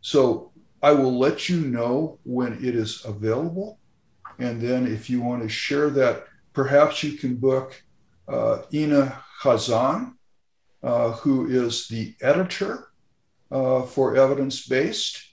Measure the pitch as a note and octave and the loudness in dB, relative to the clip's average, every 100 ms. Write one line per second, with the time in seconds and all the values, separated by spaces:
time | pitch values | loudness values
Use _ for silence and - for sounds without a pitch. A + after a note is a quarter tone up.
0 | - D3 B2+ A2 - _ _ _ C#3+ C#3+ | 0 2 2 0 -6 _ _ _ 4 4
1 | C3 B2 C3 D#3 - F3 D3 A#2+ A#2 C3 | 4 2 0 0 -2 -2 0 -2 -2 -2
2 | D#3+ - - B2 B2 A2 B2+ A#2 G#2+ - | -4 -8 -8 -4 -4 -4 -4 -2 -4 -8
3 | A#2 G#2 A2 A#2 E3 F3 G#3+ - _ _ | -10 -6 -2 -2 -2 -6 -10 -14 _ _
4 | _ _ - - B2 A#2 A#2+ B2+ B2 A2 | _ _ -20 -8 -6 -4 -2 0 -2 -4
5 | - B2 B2 B2 A2 - - C#3+ D3 C#3 | -4 -4 -2 -4 -6 -6 -4 0 0 2
6 | B2+ - - _ _ - B2+ C#3+ D3+ - | 2 0 -10 _ _ -4 4 6 4 2
7 | D3+ D3 C3 B2 C3 C3 C3 - _ _ | -6 -4 -6 0 2 0 -2 -16 _ _
8 | _ _ - A#2+ A2+ G#2+ - D3+ D3+ C#3+ | _ _ -6 -2 0 -2 -2 -2 2 4
9 | C3+ - - - C#3 A2+ B2 A2+ B2+ F3+ | 2 -2 -18 -2 2 2 2 2 2 0
10 | B3+ - _ _ _ _ _ _ B2 A#2+ | -6 -12 _ _ _ _ _ _ -2 0
11 | A#2 A2+ D3 C3 B2+ B2+ A#2+ A#2 - A2+ | 0 0 0 2 2 0 0 -4 -6 -8
12 | A2 - C3 D3+ F3+ - G3+ A#3+ - _ | -8 -4 0 2 0 -4 -6 -6 -14 _
13 | _ _ _ _ _ C3+ C3 B2+ B2 - | _ _ _ _ _ -2 0 0 0 0
14 | C3 B2+ C3+ C3+ C3+ - - C3 D#3 A3 | 2 6 4 4 -2 -6 -2 0 0 -2
15 | - - - | -6 -8 -18